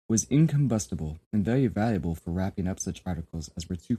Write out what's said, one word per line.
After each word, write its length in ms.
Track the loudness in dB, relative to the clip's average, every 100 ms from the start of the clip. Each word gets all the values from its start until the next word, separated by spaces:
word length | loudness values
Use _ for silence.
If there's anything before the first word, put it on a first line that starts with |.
| 0
was 160 | 0 4
incombustible 880 | 4 4 4 2 2 -2 -6 -6 -8 -4
and 140 | 0 2
very 220 | 2 2
valuable 480 | 2 0 0 0 -4
for 160 | -4
wrapping 360 | -2 -2 -2 -4
up 120 | -4
such 220 | -6 -6 -6
articles 460 | -6 -6 -10 -10 -12
as 140 | -8
were 60 | -8
too 220 | -4